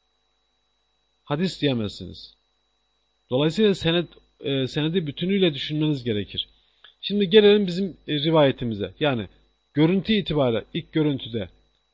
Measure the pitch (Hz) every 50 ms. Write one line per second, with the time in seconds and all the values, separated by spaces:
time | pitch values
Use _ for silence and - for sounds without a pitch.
0 | _ _ _ _ _ _ _ _ _ _ _ _ _ _ _ _ _ _ _ _
1 | _ _ _ _ _ - 143 147 190 175 - - 147 143 131 117 107 98 - -
2 | 95 87 92 - - - - _ _ _ _ _ _ _ _ _ _ _ _ _
3 | _ _ _ _ _ - 123 131 147 165 160 220 220 208 190 - - 165 165 175
4 | 170 - - - _ _ _ - - 131 139 135 131 127 - 151 147 160 165 190
5 | 160 143 127 - 175 185 196 202 185 170 147 131 - - 151 151 151 151 151 135
6 | 120 120 107 104 98 - - 92 - - _ _ _ _ _ _ _ - _ _
7 | - - 196 208 202 170 185 220 208 202 208 214 208 180 170 180 202 180 - -
8 | - - 147 147 139 165 160 156 147 135 123 - 135 117 110 98 101 90 - -
9 | 147 147 131 113 98 - _ _ _ _ _ _ _ _ - 143 156 160 185 196
10 | - - 220 208 156 - 156 147 135 123 113 104 - - - 170 160 _ - 160
11 | 151 151 139 127 - 113 113 113 92 87 _ _ _ _ _ _ _ _